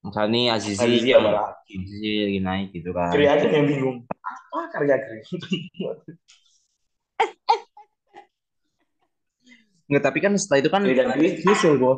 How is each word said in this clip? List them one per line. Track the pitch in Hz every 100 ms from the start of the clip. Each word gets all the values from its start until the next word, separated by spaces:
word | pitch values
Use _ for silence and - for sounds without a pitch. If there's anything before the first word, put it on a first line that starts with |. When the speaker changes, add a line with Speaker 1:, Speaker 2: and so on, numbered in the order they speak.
| 107
Speaker 1:
Sani, | 107 107 117 120
Azizi, | 110 101 101
Speaker 2:
Azizi | 117 120 120
apalagi. | 117 107 104 104 - _ 98
Speaker 1:
Azizi | 92 104 107 107 104
lagi | 98
naik | 95 95 98 87
gitu | 82
kan. | 90 87
Speaker 2:
Kiri | 143 143
aja | 147 -
yang | 160 143
bingung. | 139 131 123 117
Apa | - - - _ 156 330
karya | 180 143 131
Green? | 117 113
<laughs> | - 175 - 185 165 - 170 156 - 165 _ _ _ _ _ _ _ _ _ _ 415 - - 466 - - 427 _ _ - - _ _ _ _ _ _ _ _ _ _ _ _ - _ _ _
Speaker 1:
Nggak, | 143
tapi | 139 302
kan | 202
setelah | 202 - 139 131
itu |
kan | 196
Speaker 2:
Kiri | 202 131
dan | 123
Green. | 123 165 147
Speaker 1:
disusul, | 175 208 185 139
Bro. | 127